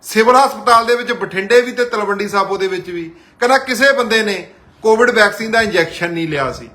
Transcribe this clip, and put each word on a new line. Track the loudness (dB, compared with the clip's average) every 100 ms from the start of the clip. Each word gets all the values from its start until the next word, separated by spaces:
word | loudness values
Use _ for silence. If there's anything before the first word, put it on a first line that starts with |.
ਸਿਵਲ | -4 0 4 4
ਹਸਪਤਾਲ | 4 0 2 4 4
ਦੇ | -2
ਵਿੱਚ, | -2
ਬਠਿੰਡੇ | -6 -6 -6 2 4
ਵੀ | 2
ਤੇ | -2 -4
ਤਲਵੰਡੀ | -2 -4 -4 -2
ਸਾਬੋ | -2 -2 -2
ਦੇ | -4
ਵਿੱਚ | -6 -8
ਵੀ, | -10 -12 -16 _ _
ਕਹਿੰਦਾ | 2 2
ਕਿਸੇ | 0 0 2
ਬੰਦੇ | 2 0 0
ਨੇ | 0 -4 -8 -20 _ _
ਕੋਵਿਡ | 0 2 2
ਵੈਕਸੀਨ | 4 2 0 -2
ਦਾ | 0
ਇੰਜੈਕਸ਼ਨ | 0 0 -2 -4 -6
ਨਹੀਂ | -4 -4
ਲਿਆ | -4 -4
ਸੀ। | -6 -16